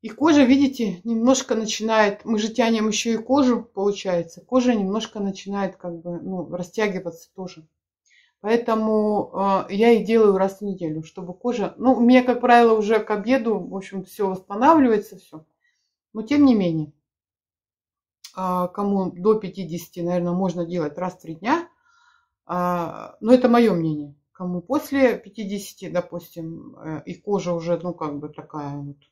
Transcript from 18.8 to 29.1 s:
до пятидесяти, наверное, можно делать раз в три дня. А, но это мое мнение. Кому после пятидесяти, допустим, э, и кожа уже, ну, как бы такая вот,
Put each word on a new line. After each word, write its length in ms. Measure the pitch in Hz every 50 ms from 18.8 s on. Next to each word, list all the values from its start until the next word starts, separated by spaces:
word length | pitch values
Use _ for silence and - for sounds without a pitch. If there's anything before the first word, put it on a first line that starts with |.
| 202 202 196 196 185 180
до 240 | - 175 180 214 220
пятидесяти, 640 | 220 202 180 - 196 185 156 165 170 - - _ 180
наверное, 320 | 170 175 180 180 175 175 175
можно 320 | 180 190 185 165 175 170
делать 320 | 165 180 175 156 147 143
раз 160 | - 175 - -
в 60 | _
три 140 | - - 160
дня. 320 | 160 190 226 302 339 339 - _ _ _ _ _ _ _ _ _ _ _ _ _ _ _
А, 680 | - 175 180 180 180 180 175 170 160 - - 53 - - _
но 120 | 208 214 254
это 160 | 247 254 233
мое 240 | 233 240 233 214 180
мнение. 400 | 170 160 160 156 151 147 143 - _ _ _ _
Кому 280 | _ 185 180 180 175
после 560 | 175 - 262 302 - - 269 277 262 240 208
пятидесяти, 720 | - - 196 _ - 214 190 202 202 202 - - _ 190 175
допустим, 840 | 160 175 175 - - 175 170 - - 170 165 165 165 - - - -
э, 260 | - - 156 156 - -
и 100 | - 135
кожа 380 | - _ 202 202 185 160 175 175
уже, 240 | 170 165 170 175 165
ну, 120 | 170 180 170
как 260 | - 160 151 143 143
бы 100 | 147 151
такая 480 | 151 - 147 _ - 156 147 143 143
вот, 200 | 143 143 143 143 143 _ _